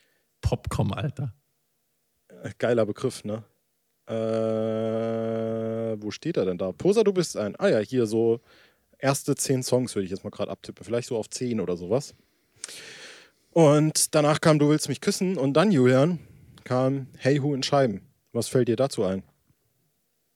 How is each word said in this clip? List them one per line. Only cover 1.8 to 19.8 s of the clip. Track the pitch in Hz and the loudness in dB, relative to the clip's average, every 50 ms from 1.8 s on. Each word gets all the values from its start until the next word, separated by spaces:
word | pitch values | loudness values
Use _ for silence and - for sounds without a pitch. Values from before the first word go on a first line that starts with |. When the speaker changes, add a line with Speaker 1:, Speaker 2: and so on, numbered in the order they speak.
| _ _ _ _ _ _ _ _ _ _ - - | _ _ _ _ _ _ _ _ _ _ -20 -16
Speaker 2:
Äh, | - 107 98 - | -14 -14 -8 -4
geiler | - 117 123 117 110 101 | -2 0 2 2 0 0
Begriff, | 101 - - 127 - - - | -2 -4 -4 -6 -6 -6 -8
ne? | 104 107 117 110 _ _ _ _ _ _ _ _ _ _ _ _ - | -8 -8 -8 -10 _ _ _ _ _ _ _ _ _ _ _ _ -8
Äh, | 113 113 110 113 110 113 113 110 110 110 110 110 110 110 113 113 110 113 113 113 113 113 113 113 113 113 113 113 113 113 113 113 113 113 113 113 110 104 | -6 -4 -2 -2 -2 0 0 0 0 -2 -2 -2 -2 -2 -2 -2 -2 -2 -2 -2 -2 -4 -4 -4 -4 -4 -4 -4 -4 -4 -4 -4 -4 -4 -4 -4 -6 -6
wo | 107 104 | -6 -8
steht | - - - 151 175 151 | -8 -8 -6 -4 -2 -2
er | 101 | 0
denn | 92 90 87 | -2 -2 -4
da? | 95 92 | -4 -6
Poser, | 90 - - 175 208 233 214 | -4 -2 0 2 2 4 2
du | 196 196 | 2 2
bist | 180 165 - - - | 0 -2 -2 -2 -4
ein. | 107 - 98 - | -4 -6 -4 0
Ah | 190 202 | 0 2
ja, | 151 110 | 2 2
hier | 104 - 127 127 117 104 | 0 0 0 0 0 2
so | 110 113 117 117 113 117 _ _ _ _ _ _ _ _ _ _ _ - | 2 2 2 2 2 0 _ _ _ _ _ _ _ _ _ _ _ -4
erste | - 135 139 - - - 139 | 0 0 0 0 0 -2 -2
zehn | - - - 135 127 127 | -2 0 -2 -2 -2 0
Songs | - - 127 127 110 - | 0 0 0 0 0 -4
würde | 104 98 | -4 -4
ich | 87 | -4
jetzt | 98 95 - | -6 -8 -10
mal | 104 | -10
grad | - - 101 - | -8 -8 -8 -8
abtippen. | 95 - - - 101 - - | -8 -10 -14 -16 -18 -16 -10
Vielleicht | - 117 120 120 - | -6 -4 -4 -4 -4
so | 127 110 | -4 -6
auf | 104 - | -6 -6
zehn | - - 127 123 117 107 | -8 -6 -4 -4 -4 -2
oder | 90 85 90 85 | -2 -4 -4 -4
sowas. | 87 87 107 143 - - - _ _ _ _ _ _ _ _ _ - - - - - - - - - - - - - _ _ _ _ _ | -4 -2 -2 -2 -2 -4 -16 _ _ _ _ _ _ _ _ _ -16 -16 -16 -16 -18 -18 -18 -20 -20 -20 -20 -20 -20 _ _ _ _ _
Und | - 170 165 143 147 151 151 156 - - - - - | 4 6 6 8 8 6 4 2 2 0 -2 0 2
danach | 156 147 147 156 156 | 2 2 2 2 2
kam | - 170 151 151 | 4 4 4 6
Du | 147 147 | 4 4
willst | 151 151 - - | 2 2 0 -2
mich | 127 - | -6 -4
küssen | - 202 202 - 196 180 190 147 | -2 -4 -2 -2 -2 -2 -2 0
und | 131 139 135 | 0 2 2
dann, | 151 175 220 | 4 4 4
Julian, | 190 131 127 123 131 131 139 170 180 156 - - - - - - - - - | 4 6 6 6 6 6 4 4 2 -2 -6 -12 -20 -20 -20 -20 -20 -16 -8
kam | - 123 127 131 131 139 139 131 - - - | -4 -2 0 0 0 0 -2 -6 -10 -10 -4
Hey | - 131 143 147 | 0 0 2 2
Hu | 131 147 143 | 2 -2 -2
in | 131 135 | -2 -2
Scheiben. | - 143 139 135 120 98 95 - _ _ _ _ _ | 0 2 2 2 2 0 -4 -10 _ _ _ _ _
Was | - 120 113 - | -6 -4 -2 0
fällt | - 131 120 117 | 2 2 2 2
dir | 113 | 2
dazu | 104 131 135 - - 104 | 0 0 -2 -2 -2 -2
ein? | 92 95 98 - _ _ _ _ _ _ _ _ _ _ _ | -2 -2 -4 -6 _ _ _ _ _ _ _ _ _ _ _